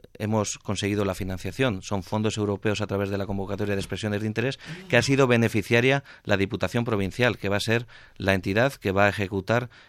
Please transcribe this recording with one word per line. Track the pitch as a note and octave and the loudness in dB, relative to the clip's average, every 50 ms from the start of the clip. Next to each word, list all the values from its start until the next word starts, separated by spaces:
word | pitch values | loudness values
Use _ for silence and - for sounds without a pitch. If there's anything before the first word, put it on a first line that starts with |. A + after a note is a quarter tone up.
| - _ _ - | -20 _ _ -6
hemos | G#2+ G#2 A2 A2 G2+ - - - | -4 0 0 0 0 -2 -4 -8
conseguido | - - G2 - G#2 G2+ G#2 G#2 G2+ | -6 -6 -4 -2 -2 -2 0 0 0
la | G2 F2+ | -2 -2
financiación. | - G2 F#2 F#2 F#2 - F#2+ - - C3+ B2 G2 F#2+ | -4 -4 -6 -6 -6 -6 -8 -2 0 0 0 0 -4
Son | - - G#2 G2 F2+ | -6 -4 -6 -6 -4
fondos | - G#2+ G#2+ G#2+ G#2+ - | -2 -2 0 0 0 0
europeos | A2 G#2 G2+ G2+ G2 - A2 G2+ G2+ | 0 -2 -2 -2 0 0 -2 -2 -2
a | G#2+ | -2
través | - G2+ G2 G2+ G2 | -2 -2 -2 -2 -2
de | G2+ G2 | -2 -4
la | G2 | -4
convocatoria | G2+ G2 G2 G2 G2 G2+ G2+ G#2+ G2+ G2+ | -4 -4 -4 -4 -4 -4 -4 -2 -2 -2
de | G2 | -2
expresiones | F#2 - G2+ F#2+ A2 G#2 G#2 G#2 | -4 -6 -6 -6 -4 -4 -2 -2
de | G#2+ A2 | -4 -4
interés, | G#2+ A2+ A#2 C3+ - - - - D#3+ F3 - - | -2 -2 -4 -4 -4 -8 -12 -14 -14 -12 -4 2
que | B2+ | 2
ha | A#2+ | 4
sido | A#2+ C#3 C#3 C3 C#3 | 4 4 4 4 6
beneficiaria | B2 A#2+ A#2 A#2 G#2+ - G#2+ - - A#2 A#2 A#2+ C3 C#3 C#3 - - - - | 6 6 4 4 2 2 0 0 2 2 4 4 4 2 0 -2 -8 -20 -10
la | - - G#2 | 0 0 2
Diputación | F#2+ G2 - G#2+ F#2 F#2+ F2+ - A#2+ A#2+ | 2 2 0 0 -2 -2 -2 0 -2 0
Provincial, | B2 A2 G2 G2 F2+ - - B2 A#2+ F#2 | 0 0 0 0 -2 0 0 0 0 0
que | - - G2 | 0 -2 0
va | G2+ | 0
a | G2+ | 0
ser | - A2 A2+ A#2 B2 - - - - - - | 0 0 0 0 0 -4 -16 -20 -20 -20 -10
la | - G2 F#2+ G2 | -2 0 2 2
entidad | F#2 F2+ G2 F#2+ A2 B2+ C#3 - | 2 0 0 2 2 2 2 0
que | - - G2+ | -2 -2 0
va | F#2 G2 G2+ | 4 4 4
a | G2+ | 4
ejecutar | G2 G#2+ G2 F#2 G#2 G2 F2+ - A2+ A#2+ B2 A#2 - - - | 4 0 -4 -2 -2 -4 0 0 0 0 0 -4 -14 -20 -20